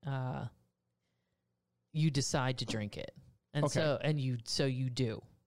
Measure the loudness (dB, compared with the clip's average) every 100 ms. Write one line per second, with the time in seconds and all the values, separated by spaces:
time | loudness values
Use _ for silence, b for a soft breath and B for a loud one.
0 | -4 -4 -4 -4 -8 -12 _ _ _ _
1 | _ _ _ _ _ _ _ _ _ 0
2 | 2 2 0 2 2 0 -2 -2 -4 -6
3 | -10 -12 -20 _ _ 0 0 2 2 2
4 | 2 2 2 -2 -2 0 2 2 -2 0
5 | -2 -2 -10 _